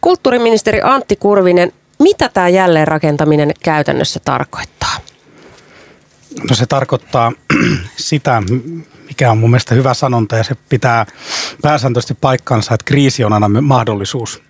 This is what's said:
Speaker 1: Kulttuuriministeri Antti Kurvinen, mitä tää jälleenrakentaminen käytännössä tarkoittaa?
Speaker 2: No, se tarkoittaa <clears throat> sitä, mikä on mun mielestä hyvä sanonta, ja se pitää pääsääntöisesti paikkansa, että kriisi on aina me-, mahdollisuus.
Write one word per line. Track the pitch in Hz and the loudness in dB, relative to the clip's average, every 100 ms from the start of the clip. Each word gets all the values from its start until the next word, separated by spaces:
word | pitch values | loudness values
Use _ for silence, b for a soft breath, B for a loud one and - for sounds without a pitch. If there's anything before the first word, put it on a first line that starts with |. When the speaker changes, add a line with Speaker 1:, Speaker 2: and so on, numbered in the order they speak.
Speaker 1:
Kulttuuriministeri | - 370 - 247 233 220 - 214 | 0 0 0 2 2 2 0 0
Antti | - 269 - 208 | 2 0 0 -2
Kurvinen, | 202 202 180 180 175 _ _ _ | 2 2 4 2 0 _ _ _
mitä | 320 415 254 | 2 2 0
tää | - 180 | 0 2
jälleenrakentaminen | 185 185 160 151 156 156 147 151 151 147 - | 2 4 2 2 0 0 0 2 2 0 -2
käytännössä | - 156 143 131 143 - - | -2 -2 -2 -2 -4 -4 -4
tarkoittaa? | 131 147 - - _ - - - _ B B B B B B B B B _ _ - - | -4 -4 -10 -16 _ -8 -8 -14 _ B B B B B B B B B _ _ -14 -2
Speaker 2:
No, | 123 | -2
se | 120 | 0
tarkoittaa | 139 127 131 - 135 117 - _ - 175 | -2 -2 -6 -4 -2 -2 -2 _ -2 0
<clears throat> | 147 87 - | -2 -6 -12
sitä, | - 151 - 120 95 123 123 165 160 _ - | -4 -4 0 0 0 -4 -4 -14 -16 _ -20
mikä | - 127 | -2 2
on | 113 | 2
mun | 113 | 4
mielestä | 120 - 117 | 2 2 0
hyvä | 135 | 2
sanonta, | 120 135 120 107 113 | 0 0 0 -2 -2
ja | |
se | - 123 _ | -2 -6 _
pitää | 127 131 117 110 B B B B B | -2 0 0 -2 B B B B B
pääsääntöisesti | 147 151 127 120 - 113 | 0 0 0 -2 -4 -4
paikkansa, | 135 127 - 120 101 | 0 -2 0 -2 0
että | 110 - | -4 0
kriisi | 139 139 - | 2 2 2
on | 107 | 0
aina | 107 104 | 2 2
me-, | 104 | 2
mahdollisuus. | 143 131 113 104 98 135 110 - | 2 2 0 -4 -4 -8 -10 -14